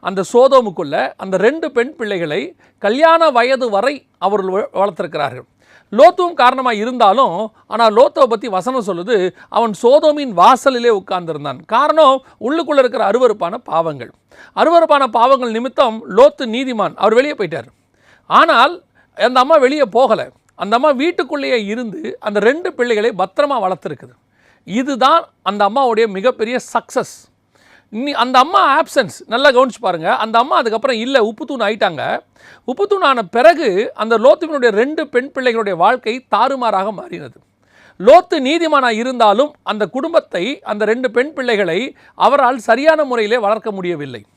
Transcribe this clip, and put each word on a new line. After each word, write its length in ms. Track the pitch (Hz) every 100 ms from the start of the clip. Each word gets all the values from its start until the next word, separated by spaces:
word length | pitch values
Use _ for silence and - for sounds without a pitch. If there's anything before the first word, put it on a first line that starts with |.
அந்த 220 | 180 190 175
சோதோமுக்குள்ள 800 | 240 254 269 214 175 147 165 262 -
அந்த 200 | 190 185
ரெண்டு 340 | 226 320 320
பெண் 260 | 240 254 -
பிள்ளைகளை 600 | 214 190 160 175 339 - _ _
கல்யாண 520 | 202 262 330 330 320
வயது 400 | 240 247 262 247
வரை 360 | 196 262 285 _ -
அவர்கள் 500 | 185 202 190 190 277
வ-, 40 | 180
வளர்த்திருக்கிறார்கள். 760 | 202 165 175 160 135 127 - _ _ _ -
லோத்துவும் 420 | 214 339 359 349
காரணமா 380 | 320 254 262 254
இருந்தாலும், 800 | 208 233 254 202 233 226 175 220 _ -
ஆனா, 220 | 214 226
லோத்துவை 360 | 208 285 330
பத்தி 240 | 247 220 240
வசனம் 380 | 185 214 262 202
சொல்லுது, 480 | 175 196 208 180 - -
"அவன் 240 | 220 226 190
சோதோமின் 480 | 233 294 311 294 269
வாசலிலே 580 | 170 208 254 277 247 233
உட்கார்ந்திருந்தான்." 680 | 202 190 185 165 151 147 131 -
காரணம், 560 | 170 302 311 277 269 - -
உள்ளுக்குள்ள 380 | 220 320 302 285
இருக்கிற 320 | 247 247 202
அருவருப்பான 440 | 240 247 208 170
பாவங்கள். 580 | 240 - 160 165 139 110 _ _ _ - -
அருவருப்பான 480 | 285 339 320 285
பாவங்கள் 460 | 262 226 254 269 247
நிமித்தம் 680 | 220 254 - 247 220 - 196
லோத்து 260 | 285 294
நீதிமான், 520 | 240 233 262 220 170
அவர் 200 | - 208
வெளியே 180 | 233 294
போயிட்டார். 340 | 294 175 151 - _ _ _ _ _ -
ஆனால், 560 | 208 320 240 294 359 _ _ _
அந்த 260 | - 240 254
அம்மா 160 | 269 320
வெளியே 280 | 254 302
போகல. 460 | 233 233 254 185 123 _ _
அந்த 220 | - 190 233
அம்மா 140 | 302
வீட்டுக்குள்ளேயே 720 | 254 330 359 262 294 269 247
இருந்து 520 | 202 226 226 185 - -
அந்த 200 | 214 202
ரெண்டு 320 | 214 320 370
பிள்ளைகளை 400 | 247 240 208 233 185
பத்திரமா 540 | 190 - 285 254 185
வளர்த்திருக்குது. 380 | 180 180 131 123 _ _ _ _ _
இதுதான் 640 | - 214 262 247 262 330 - _
அந்த 260 | 190 208 202
அம்மாவுடைய 380 | 254 254 220 226
மிகப்பெரிய 520 | 190 247 247 220 247 -
சக்சஸ். 580 | 233 - 254 180 - _ _ _ _ _ _ _
நீ, 240 | 214 285
அந்த 260 | 269 247 254
அம்மா 440 | 294 392 320 294
ஆப்சன்ஸ் 260 | - 285 180 - -
நல்லா 240 | 233 285
கவனிச்சு 300 | 240 262 -
பாருங்க. 360 | 208 170 175 247
அந்த 220 | 220 226
அம்மா 180 | 277 359
அதுக்கப்புறம் 400 | 233 220 269 226
இல்ல, 240 | 240 262
உப்புத்தூண் 400 | 214 214 302 262
ஆயிட்டாங்க. 600 | 208 220 185 151 131 220 - _ - - -
உப்புத்தூண் 360 | 262 403 392
ஆன 200 | 302 247
பிறகு 680 | 180 226 302 320 254 185 262
அந்த 240 | - 220 226
லோத்துவினுடைய 500 | 254 339 320 285 240
ரெண்டு 400 | 202 269 311 294
பெண் 220 | 247 277
பிள்ளைகளுடைய 420 | 277 254 226 202 170
வாழ்க்கை 500 | 196 254 220 254 -
தாறுமாறாக 640 | 202 262 269 233 196 202
மாறினது. 440 | 180 349 170 127 - _ _ _ _ _ -
லோத்து 360 | 202 339 359
நீதிமானா 540 | 320 262 339 320 277 247
இருந்தாலும் 680 | 220 247 247 214 208 294 -
அந்த 240 | 185 208 190
குடும்பத்தை, 760 | 262 330 339 - 180 214 294
அந்த 220 | - 208
ரெண்டு 260 | 214 233 247
பெண் 220 | 240 294
பிள்ளைகளை 640 | 294 247 208 180 180 285 - _
அவரால் 440 | - 208 277 247 262
சரியான 460 | 233 233 311 311
முறையிலே 340 | 277 240 208 247
வளர்க்க 320 | 202 220 226
முடியவில்லை. 540 | 196 180 156 143 113 101